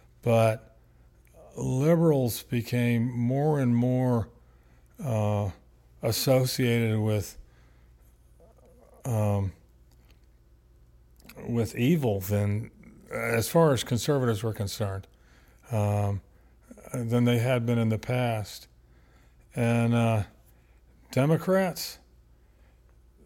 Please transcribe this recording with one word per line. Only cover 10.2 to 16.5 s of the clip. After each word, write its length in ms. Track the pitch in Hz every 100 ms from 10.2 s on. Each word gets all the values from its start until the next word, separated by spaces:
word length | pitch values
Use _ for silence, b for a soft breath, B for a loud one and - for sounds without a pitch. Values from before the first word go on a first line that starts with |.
| _ _ _ _ _ _ - - _ _ - - -
with 260 | 117 110 -
evil 440 | 123 170 127 98
than, 500 | 95 101 101 104 117 - - - -
as 380 | 117 117 117 110
far 240 | 170 165
as 120 | 123
conservatives 580 | - 120 - 143 123 107
were 100 | 113
concerned, 540 | 104 98 - 101 95 - b b b b b -
um, 500 | 110 104 104 101 95 - b b